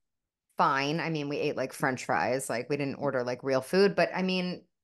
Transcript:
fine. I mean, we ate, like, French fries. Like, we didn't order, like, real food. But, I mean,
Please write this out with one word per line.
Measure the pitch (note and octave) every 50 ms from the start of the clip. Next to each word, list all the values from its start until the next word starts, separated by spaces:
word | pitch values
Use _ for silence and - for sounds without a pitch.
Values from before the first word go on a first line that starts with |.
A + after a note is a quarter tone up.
| _ _ _ _ _ _ _ _ _ _ _
fine. | - F3+ D#3+ C#3 C3+ C#3 C#3+ D#3 E3
I | C#3+ E3
mean, | D#3+ D3+ C#3+
we | C#3+ D3
ate, | - - D3 C3+
like, | - C3 C3 -
French | - D#3 C#3 B2+ A#2+ -
fries. | - A#2+ E2 E2 G#2+ B2 C3+ B2+ -
Like, | B2+ A2+ B2 -
we | D3
didn't | C#3 C#3+ C#3 B2
order, | - C3+ C#3+ C3 C3 A#2+
like, | A#2+ B2+ B2 -
real | C3+ C3 C3
food. | B2+ - - F#3 G3+ G3+ -
But, | - E3+ - -
I | F#3
mean, | F#3 F#3 F#3 F#3 F3+ F3+ E3+ - - _ _ _